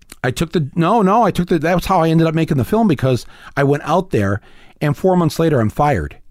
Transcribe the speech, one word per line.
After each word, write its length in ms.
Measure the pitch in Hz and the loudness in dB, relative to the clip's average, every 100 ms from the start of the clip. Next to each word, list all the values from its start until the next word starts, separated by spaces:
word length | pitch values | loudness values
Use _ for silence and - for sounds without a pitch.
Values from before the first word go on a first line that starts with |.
| - - | -14 -6
I 60 | 131 | -6
took 220 | 123 165 | -4 -2
the, 160 | 185 143 | -2 -2
no, 260 | - 165 233 | 0 2 2
no, 220 | 190 220 | 4 2
I 80 | 214 | 2
took 180 | - 180 | 0 -2
the, 100 | 175 | 0
that 140 | 156 | 0
was 120 | 180 - | -2 0
how 160 | 190 | 0
I 60 | 165 | 2
ended 160 | 160 160 | 2 2
up 80 | |
making 220 | 160 160 143 | 0 -2 -2
the 60 | 110 | 0
film, 200 | 214 220 | 0 2
because 360 | 135 131 127 - - - - | 0 0 -2 -6 -20 -10 -2
I 80 | |
went 180 | 139 147 | 0 0
out 260 | 139 170 185 | 0 -2 0
there 300 | 120 98 101 - - - - | -2 0 -2 -8 -20 -20 -4
and 140 | 151 139 | -4 0
four 200 | 190 180 | 2 2
months 220 | 160 - | 0 0
later 200 | 165 143 | 0 2
I'm 100 | 110 | 0
fired. 480 | - 147 110 71 - - | 0 0 0 -4 -12 -20